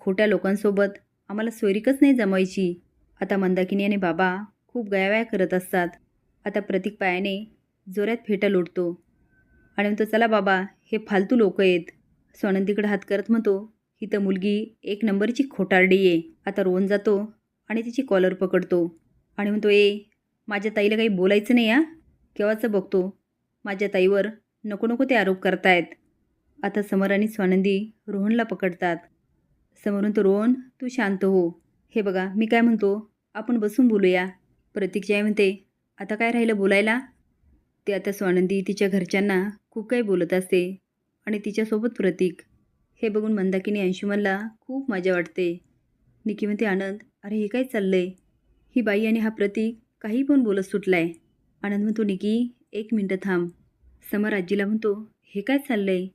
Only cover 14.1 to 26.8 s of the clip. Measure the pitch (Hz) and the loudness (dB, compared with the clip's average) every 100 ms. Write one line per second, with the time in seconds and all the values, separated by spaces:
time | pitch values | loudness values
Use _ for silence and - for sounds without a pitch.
14.1 | - 190 190 190 - - _ - 202 220 | -2 0 0 0 -2 -4 _ -8 -4 -2
15.1 | 196 226 240 269 - 185 190 185 190 185 | 0 0 0 -2 -4 2 4 6 6 4
16.1 | 165 - - - 196 185 180 190 202 208 | 2 -2 -10 -6 -2 0 0 2 0 2
17.1 | 202 214 - _ _ - 220 233 233 262 | 0 -2 -12 _ _ -8 -6 -4 -4 0
18.1 | 190 185 185 185 185 180 180 170 - _ | 2 2 0 0 0 2 0 0 -6 _
19.1 | _ _ - 208 208 208 208 202 208 - | _ _ -6 -4 0 2 4 4 0 -10
20.1 | _ _ _ - 202 214 214 208 214 226 | _ _ _ -8 -6 -4 0 0 2 0
21.1 | 185 185 208 214 240 220 247 320 - _ | 2 2 2 4 2 4 2 0 -4 _
22.1 | _ _ - 208 220 240 202 190 190 185 | _ _ -4 -2 0 -2 -2 0 -2 -2
23.1 | - _ _ _ _ 208 196 202 196 185 | -6 _ _ _ _ -10 -6 -2 2 4
24.1 | 196 196 220 _ _ 214 202 226 240 262 | 4 0 -6 _ _ -10 -4 -2 0 2
25.1 | 240 190 190 190 180 190 175 165 - _ | 2 2 0 0 2 4 2 0 -10 _
26.1 | _ _ _ _ _ 202 208 | _ _ _ _ _ -6 -4